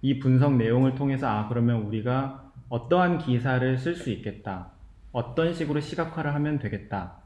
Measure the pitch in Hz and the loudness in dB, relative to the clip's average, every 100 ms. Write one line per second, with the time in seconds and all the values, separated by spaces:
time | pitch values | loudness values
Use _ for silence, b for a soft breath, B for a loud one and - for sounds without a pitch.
0 | 135 131 135 127 143 131 113 120 131 131 | 0 0 4 6 6 4 4 4 4 2
1 | 139 135 135 107 107 120 117 117 104 110 | -2 0 0 0 0 2 2 2 0 -4
2 | 117 131 135 135 - - - 120 - 180 | -2 -2 -2 -8 -18 -20 -8 -8 0 2
3 | 180 170 160 123 127 127 127 131 165 170 | 4 2 0 0 2 2 2 0 -2 -4
4 | - 101 107 95 - 95 90 - - - | -4 -6 -6 -8 -8 -8 -10 -18 -20 -20
5 | - 123 117 - 165 170 151 147 143 - | -8 -6 -4 -2 -2 -2 -2 -2 -4 -4
6 | 165 165 147 147 147 147 - 104 - 98 | -4 -4 -2 0 0 -2 -2 -6 -6 -8
7 | 90 - | -8 -14